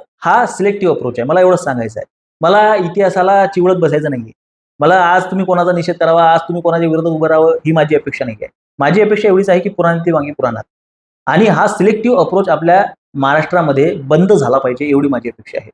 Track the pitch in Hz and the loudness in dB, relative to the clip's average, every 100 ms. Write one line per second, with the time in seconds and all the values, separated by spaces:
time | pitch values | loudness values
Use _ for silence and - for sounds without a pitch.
0 | - _ 170 214 233 - 202 202 185 147 | -14 _ 0 0 0 -2 -4 0 -2 -2
1 | 127 120 123 175 185 175 147 127 113 113 | -4 -6 -2 2 2 2 -2 -6 -6 -10
2 | - _ _ - 160 202 214 214 170 185 | -14 _ _ -4 0 2 2 2 -2 -2
3 | 190 185 185 196 190 185 180 185 160 156 | 0 0 2 2 2 0 0 2 0 -2
4 | 151 131 113 - _ _ _ - 147 185 | -4 -6 -10 -16 _ _ _ -2 2 2
5 | 170 185 180 190 185 175 175 175 165 170 | 2 0 -2 -4 -2 0 0 -2 -2 -2
6 | 165 165 165 165 - 170 170 165 165 160 | 0 2 4 2 0 -4 -2 0 0 0
7 | 165 160 160 160 160 160 156 160 156 147 | -2 -2 0 2 2 0 0 0 2 0
8 | - - 127 110 - _ _ - 139 180 | -2 -8 -8 -10 -14 _ _ -4 0 2
9 | 208 208 208 190 196 180 196 190 170 170 | 2 2 2 2 2 0 -2 -2 -2 0
10 | 170 156 143 143 127 113 - _ _ _ | 0 -2 -2 -4 -6 -6 -12 _ _ _
11 | _ _ - 156 214 156 208 - 196 214 | _ _ -2 2 2 2 0 0 0 0
12 | 240 190 165 185 185 156 165 185 202 - | 0 0 2 0 0 0 2 2 2 -6
13 | _ 139 135 151 156 180 156 135 156 165 | _ -4 0 0 0 0 0 0 0 -2
14 | 135 151 190 190 123 131 131 123 147 139 | 0 2 4 2 2 0 -2 -4 0 0
15 | 143 123 117 - - - 101 | 0 -2 -8 -14 -12 -12 -12